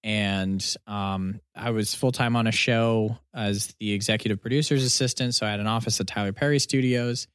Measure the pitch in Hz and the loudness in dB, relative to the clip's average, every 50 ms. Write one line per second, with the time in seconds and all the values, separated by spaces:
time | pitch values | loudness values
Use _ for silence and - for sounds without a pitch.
0 | - 110 107 107 104 98 98 98 95 95 98 95 - - - - _ - 104 101 | -2 -2 0 0 2 2 0 0 0 0 -2 -2 -2 -4 -6 -6 _ -8 -6 -4
1 | 98 98 98 95 95 95 101 107 _ _ _ - - 120 117 110 107 - - - | -2 -2 -2 -2 -2 -4 -6 -8 _ _ _ -6 -4 -2 0 0 0 -2 -2 0
2 | - 131 120 - 123 120 117 117 113 113 110 - - - 120 113 113 113 113 113 | 0 -2 0 0 -2 0 2 2 2 2 2 2 2 2 4 4 4 4 4 2
3 | 110 107 113 - _ _ - 123 110 101 101 101 - - - _ 107 104 101 101 | 2 0 -2 -6 _ _ -8 -4 -2 -2 0 -2 -4 -6 -8 _ -2 -2 -2 0
4 | 104 - 107 110 - 113 107 98 _ 113 127 143 151 - 147 135 131 127 - - | 0 0 0 0 0 -2 -2 -2 _ 0 0 0 2 2 2 2 2 2 2 2
5 | 139 123 - - 131 123 117 - 110 107 104 104 104 107 110 117 117 120 110 - | 0 0 0 -2 -2 0 0 0 -2 -2 -2 -2 0 0 0 0 0 -2 -2 -2
6 | 98 95 - 104 104 98 98 - 143 143 147 139 139 - - 135 127 127 123 123 | -2 -4 -2 -2 -2 -2 0 0 0 2 2 2 2 2 0 2 2 4 2 2
7 | 120 120 120 123 - _ _ | 0 0 -2 -4 -6 _ _